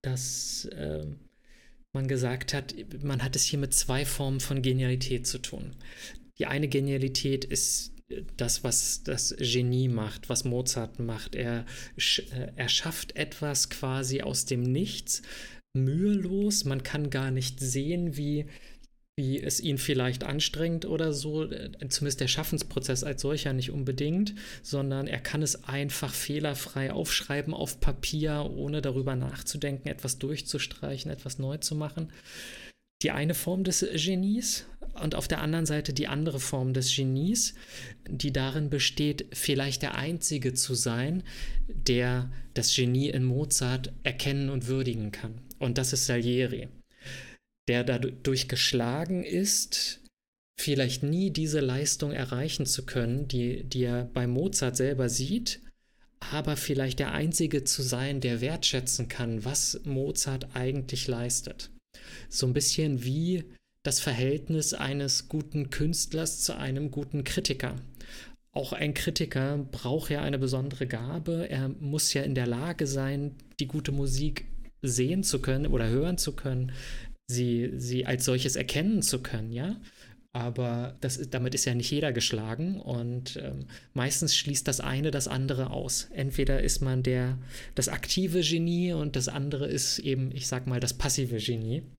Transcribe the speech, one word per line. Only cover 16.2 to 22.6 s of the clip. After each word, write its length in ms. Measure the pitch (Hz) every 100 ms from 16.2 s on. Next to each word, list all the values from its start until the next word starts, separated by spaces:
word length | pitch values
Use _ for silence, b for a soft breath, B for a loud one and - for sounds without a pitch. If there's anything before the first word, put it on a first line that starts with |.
| 175 196 208 208
Man 180 | 139 135
kann 280 | 131 147 147
gar 200 | 135 131
nicht 300 | 131 127 -
sehen, 560 | 131 135 143 175 175 143
wie, 300 | 147 147 147 B B B - _ _ -
wie 240 | 131 135
es 200 | 143 -
ihn 180 | - 139
vielleicht 460 | - 131 127 127
anstrengt 640 | - 139 151 151 165 165 165
oder 260 | 160 160
so. 320 | 143 151 151
Äh, 260 | 156 - 135 - 135
zumindest 320 | - 143 131
der 80 | 127
Schaffensprozess 760 | - 156 151